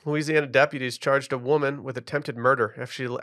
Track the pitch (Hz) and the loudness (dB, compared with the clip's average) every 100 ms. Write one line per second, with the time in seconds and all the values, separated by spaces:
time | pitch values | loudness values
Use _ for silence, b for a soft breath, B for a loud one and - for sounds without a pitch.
0 | 151 151 151 156 143 131 147 143 127 117 | -4 -2 2 2 4 4 4 2 -6 -4
1 | - 139 131 135 123 151 139 143 135 123 | 0 0 0 -6 0 2 2 -4 -8 -10
2 | 120 151 151 117 123 131 107 - 123 - | -6 -6 -6 0 2 4 2 -2 -10 -8
3 | 127 123 | -6 -2